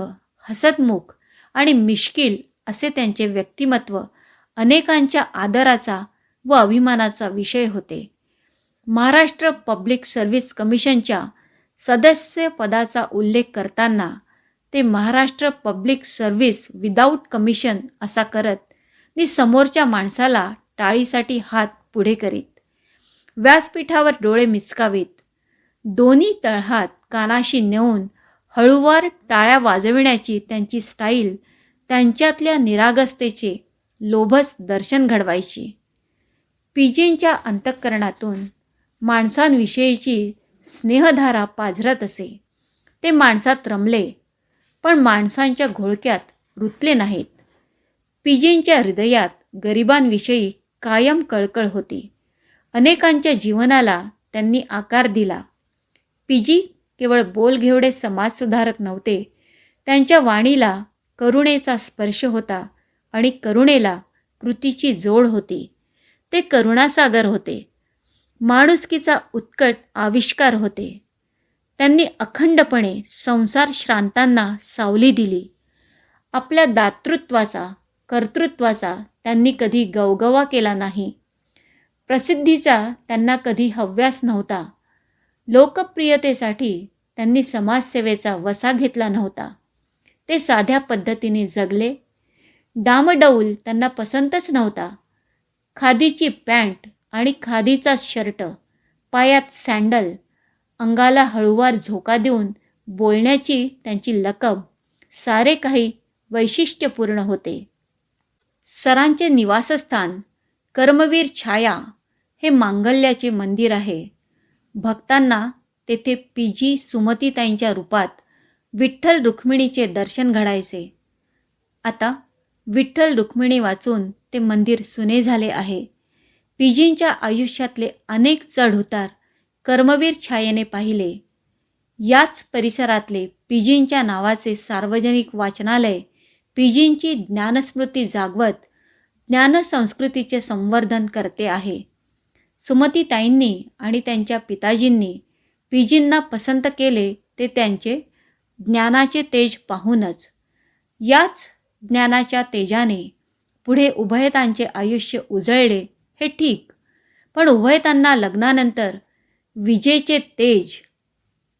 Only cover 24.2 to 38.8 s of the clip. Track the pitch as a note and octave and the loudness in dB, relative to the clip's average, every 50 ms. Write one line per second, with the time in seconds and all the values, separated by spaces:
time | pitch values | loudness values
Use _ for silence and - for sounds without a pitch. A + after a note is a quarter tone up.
24.2 | G#3 G#3+ A3 A#3 B3 A3+ G#3+ G3+ G3+ - - - A3+ G#3+ G3 G3 F3 - _ _ | 0 0 2 2 2 2 0 -2 -4 -6 -4 -4 -2 -2 -2 -4 -4 -6 _ _
25.2 | _ _ _ _ _ _ _ _ _ _ _ _ - G#3+ F#3+ A#3 B3 B3+ C4+ C#4 | _ _ _ _ _ _ _ _ _ _ _ _ -12 -4 0 4 6 6 6 6
26.2 | F4+ G#4+ G4+ - - A3+ G#3+ G3+ G3 G3+ B3 A3 F#3 F3+ - _ _ _ - A3+ | 4 2 0 -2 -2 -2 -2 -2 -2 -2 -2 -2 -2 -4 -8 _ _ _ -6 -4
27.2 | G#3+ G#3+ A#3 B3 A#3+ - - B3+ G#3+ G3+ G#3 A3 A#3 A#3+ A3 G3+ F#3+ G3+ - _ | -2 0 0 -2 0 0 0 0 0 0 0 2 2 2 0 0 -4 -6 -12 _
28.2 | _ _ _ _ _ _ - A#3+ A#3 B3+ C#4 C#4+ C#4+ D4+ D#4 D#4+ F4 F4 - _ | _ _ _ _ _ _ 0 4 6 6 6 6 6 4 4 4 2 0 -4 _
29.2 | _ - A#3 G#3+ G#3+ A#3 B3+ C4+ A#3+ A3+ F#3 F#3+ F#3+ A3 A#3+ C4+ C4+ C4+ B3 G#3 | _ -2 0 2 4 4 4 4 4 2 0 2 0 0 2 2 2 2 2 0
30.2 | - - G#3+ G3+ G#3 - A3+ G#3+ G3+ - - A#3 G#3+ - - - A3 G#3+ A#3+ B3 | -2 -6 -6 -6 -6 -8 -8 -6 -6 -6 -6 -6 -6 -8 -8 -6 -4 -2 0 0
31.2 | G#3+ F#3+ F#3+ - _ _ _ _ _ _ _ _ _ - B3+ B3 B3 A#3 A3+ - | 0 -2 -6 -8 _ _ _ _ _ _ _ _ _ -2 2 2 2 2 2 2
32.2 | D#4 D#4 D4+ D#4 D#4 D#4+ D#4 D4 B3 G#3+ G#3 G#3 A3 A#3+ A#3 C4 C4 B3+ - - | 2 2 2 0 -2 -2 0 0 0 0 2 2 2 4 4 2 2 0 -2 -4
33.2 | B3 A#3 G#3+ - A3+ G3 F3+ G#3+ - _ _ _ _ _ _ - G#3+ G#3 A3 A3 | -6 -6 -6 -6 -6 -6 -6 -8 -12 _ _ _ _ _ _ -10 -4 -2 0 0
34.2 | A3 G3+ B3+ C#4+ C#4 C#4+ - - F#3 F3+ G3 F#3+ G3 - C4+ C4+ C4 A#3 A#3 G#3 | 2 4 4 4 4 2 -4 -10 -8 -6 -6 -4 -4 -2 0 0 2 2 2 0
35.2 | F#3+ F3+ E3+ F#3 F#3 - - - - G#3+ - _ _ _ _ _ _ _ _ _ | 0 0 -2 -4 -4 -6 -10 -12 -14 -14 -16 _ _ _ _ _ _ _ _ _
36.2 | _ _ _ _ _ _ _ _ _ _ _ C#4+ C4+ B3+ B3 D#4+ E4+ F4 E4 D#4+ | _ _ _ _ _ _ _ _ _ _ _ 2 2 4 4 4 2 2 2 2
37.2 | E4+ E4 D4+ - - A#3 G3+ G3 - C4 B3+ - - A#3+ A3 G#3 G#3 G3 - - | 2 0 0 0 -4 -6 -6 -4 -4 -6 -6 -4 -4 -4 -2 -2 -4 -4 -6 -6
38.2 | A3 G#3+ G3 F#3+ G3 G3 - _ _ _ _ _ | -8 -8 -8 -8 -10 -14 -16 _ _ _ _ _